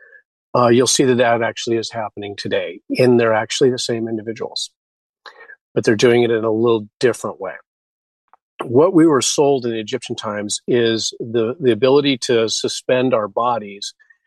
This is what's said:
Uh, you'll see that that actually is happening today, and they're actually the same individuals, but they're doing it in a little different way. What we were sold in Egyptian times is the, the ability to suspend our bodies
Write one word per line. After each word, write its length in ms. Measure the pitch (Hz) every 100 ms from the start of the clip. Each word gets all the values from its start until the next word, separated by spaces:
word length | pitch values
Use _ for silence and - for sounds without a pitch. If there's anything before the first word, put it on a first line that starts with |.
| _ - _ _ _
Uh, 140 | 123 120
you'll 180 | 120 120
see 180 | -
that 120 | 135 123
that 260 | 120 117
actually 340 | 113 - - 117
is 140 | 107
happening 460 | 113 104 - 101 101
today, 440 | 104 98 85 95 - 269
and 200 | 127 120
they're 140 | 117
actually 380 | 107 117 - 135
the 80 | 123
same 280 | - 117 113
individuals, 640 | 113 110 110 - - - _ _ _ _ _ - - - - _
but 100 | -
they're 120 | 120 104
doing 260 | 123 120
it 80 | 120
in 140 | 113
a 60 | 110
little 380 | 110 117 113 104 -
different 400 | 127 - 107 -
way. 140 | 95 - _ _ _ _ _ _ _ _ _ -
What 300 | 143 120 175
we 140 | 175 165
were 160 | 135
sold 420 | - - 143 139
in 100 | 120
Egyptian 400 | 113 107 123 -
times 460 | 117 110 104 104 - -
is 460 | 123 117 110 - -
the, 380 | 117 117 113 151
the 140 | 131
ability 460 | 107 131 143 143 127
to 300 | - 117 110
suspend 680 | - 123 - - 127 127
our 140 | 120 104
bodies 640 | 113 120 113 104 101 - - _ _